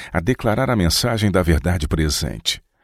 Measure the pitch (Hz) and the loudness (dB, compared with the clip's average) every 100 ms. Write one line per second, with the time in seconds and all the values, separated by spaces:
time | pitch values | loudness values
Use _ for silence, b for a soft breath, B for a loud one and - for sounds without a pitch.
0 | B 85 87 131 120 110 131 117 85 - | B -4 -2 0 0 0 0 2 2 2
1 | 123 113 107 92 85 78 87 87 76 80 | 0 0 2 2 4 2 2 -2 0 0
2 | 78 - 65 53 - - _ B | 0 -2 -4 -6 -6 -6 _ B